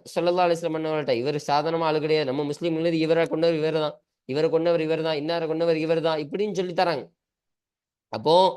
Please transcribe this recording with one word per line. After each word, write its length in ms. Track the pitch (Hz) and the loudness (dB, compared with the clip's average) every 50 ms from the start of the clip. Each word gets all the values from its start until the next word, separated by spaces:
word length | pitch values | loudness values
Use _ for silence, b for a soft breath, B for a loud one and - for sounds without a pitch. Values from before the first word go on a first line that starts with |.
| - | -10
ஸல்லல்லாஹு 420 | - - 175 165 175 175 180 180 | -8 -4 -2 0 0 2 2 2
அலைஹி 100 | 175 170 165 | 2 2 0
வஸல்லம் 200 | 170 160 160 160 | -2 -4 -4 -4
அன்னவர்கள்ட்ட. 360 | 160 156 156 151 143 135 123 | -4 -2 -2 -2 0 0 0
"இவர் 220 | 117 123 147 147 147 - | 0 0 -2 -2 -4 -2
சாதாரணமா 400 | - 143 151 151 165 165 165 165 156 | 0 0 0 0 0 0 0 0 0
ஆளு 100 | 156 156 | 0 0
கிடையாது, 280 | 147 156 156 156 147 131 | 0 2 0 0 0 0
நம்ம 140 | 131 147 147 | -2 -2 -2
முஸ்லீம்ங்கிறது 540 | 143 143 - 165 175 160 160 165 170 165 160 | -4 -4 -4 -4 -2 -2 0 0 0 0 0
இவரை 280 | 160 156 165 165 165 | 2 2 2 2 2
கொண்டவர் 320 | - 151 160 165 170 165 156 | 0 0 0 2 2 2 2
இவர்தான், 380 | 156 160 156 156 151 147 - - _ _ _ _ _ - | 0 0 0 0 -2 -2 -6 -8 _ _ _ _ _ -6
இவரை 200 | 131 151 160 156 | -2 0 0 2
கொண்டவர் 300 | 156 160 165 175 170 165 | 2 2 2 2 2 2
இவர்தான், 380 | 160 156 160 160 160 160 156 143 | 2 0 0 0 0 -2 -2 -2
இன்னாரை 280 | 147 160 170 170 165 | -2 -2 -2 -2 -2
கொண்டவர் 320 | 156 160 160 170 170 160 156 | -2 -2 0 2 2 2 2
இவர்தான்" 400 | 156 160 165 165 151 160 160 151 | 2 0 0 0 0 0 0 -2
இப்படின்னு 400 | 156 143 180 190 208 214 185 196 | -4 -4 -4 -4 -2 -2 -2 -4
சொல்லி 140 | 180 180 165 | -4 -4 0
தராங்க. 300 | 190 180 170 156 127 98 - _ _ _ _ _ _ _ _ _ _ _ _ _ _ _ _ _ _ _ - 110 | 0 0 0 0 -4 -6 -10 _ _ _ _ _ _ _ _ _ _ _ _ _ _ _ _ _ _ _ -12 -10
அப்போ 220 | 113 110 151 165 185 190 180 - | -4 0 4 4 6 6 4 2